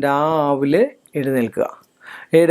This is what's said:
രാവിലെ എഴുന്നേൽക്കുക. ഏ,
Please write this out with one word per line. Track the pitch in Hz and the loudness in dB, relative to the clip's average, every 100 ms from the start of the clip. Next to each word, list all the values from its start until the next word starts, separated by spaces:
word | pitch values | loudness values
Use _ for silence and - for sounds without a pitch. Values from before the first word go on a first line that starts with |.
| 139 | 0
രാവിലെ | 139 156 160 147 139 139 160 269 - _ 151 | 0 0 0 0 0 0 2 0 -4 _ -8
എഴുന്നേൽക്കുക. | 135 131 117 - - - _ _ - - - | -4 -2 -2 -4 -6 -6 _ _ -20 -20 0
ഏ, | 165 165 | 2 4